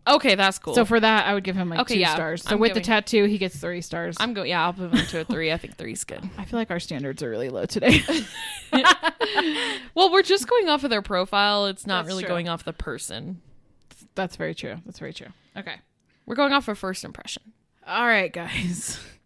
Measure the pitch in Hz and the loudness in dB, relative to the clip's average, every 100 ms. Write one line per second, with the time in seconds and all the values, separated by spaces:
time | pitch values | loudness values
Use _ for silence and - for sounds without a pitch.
0 | 233 302 269 196 190 - 160 233 214 226 | 4 6 6 4 4 0 0 2 4 6
1 | 220 214 - 202 190 190 180 165 247 214 | 6 6 4 0 -2 -2 -2 -2 0 2
2 | 170 156 160 170 - 208 226 214 185 214 | 2 2 -2 -4 -2 2 2 2 2 2
3 | - 220 202 208 185 - 175 175 - 170 | 4 4 4 2 -2 -4 -8 -8 -8 -8
4 | 170 165 226 208 160 175 175 185 180 233 | -6 -2 -2 -2 -2 0 0 -2 0 0
5 | - 165 160 196 160 170 - - 113 - | 0 -4 -4 -2 0 -2 -6 -12 -10 -8
6 | - - 190 - 185 233 220 175 - 139 | -10 -10 -10 -10 -6 -4 -4 -6 -6 -6
7 | 139 - 123 110 131 113 - 214 247 294 | -6 -6 -6 -4 -4 -4 -4 2 4 4
8 | - 320 208 - - - - 262 330 415 | 4 -2 -4 -10 -12 -12 -2 4 6 6
9 | - - 427 403 330 302 466 415 247 330 | 2 -2 -2 0 0 -2 -4 -6 -4 4
10 | 370 381 370 392 - 480 349 294 269 214 | 6 6 4 2 2 2 4 2 2 0
11 | 196 185 196 202 208 208 202 190 208 185 | 0 -2 0 2 4 2 0 -2 -2 -2
12 | 170 190 185 175 170 165 - - 156 123 | -2 -6 -4 -4 -2 -4 -6 -8 -10 -8
13 | - 104 - 175 - - _ _ _ - | -10 -10 -10 -12 -16 -20 _ _ _ -20
14 | - - 185 - 160 165 120 135 - - | -12 -6 -6 -6 -8 -8 -12 -12 -16 -16
15 | 143 - - - _ - 175 - _ _ | -14 -14 -18 -20 _ -16 -14 -16 _ _
16 | _ _ - 233 285 277 247 208 190 185 | _ _ -8 0 2 2 0 -6 -8 -8
17 | - - - - 220 _ _ _ - 196 | -12 -14 -14 -14 -16 _ _ _ -6 0
18 | 240 214 180 175 170 - 180 180 - - | 2 2 2 -4 -8 -6 -4 -4 -8 -10
19 | - - | -14 -20